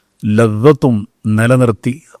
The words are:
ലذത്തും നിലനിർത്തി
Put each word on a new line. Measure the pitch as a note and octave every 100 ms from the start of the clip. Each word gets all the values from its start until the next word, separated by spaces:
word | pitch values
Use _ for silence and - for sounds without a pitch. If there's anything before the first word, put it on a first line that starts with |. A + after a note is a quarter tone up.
| _ _ G#2+
ലذത്തും | G#2+ A2+ G#2+ C3 D3 C#3+ A2 G2+ _ A2
നിലനിർത്തി | G#2+ A2+ B2+ B2 G#2 A#2+ C#3 _ -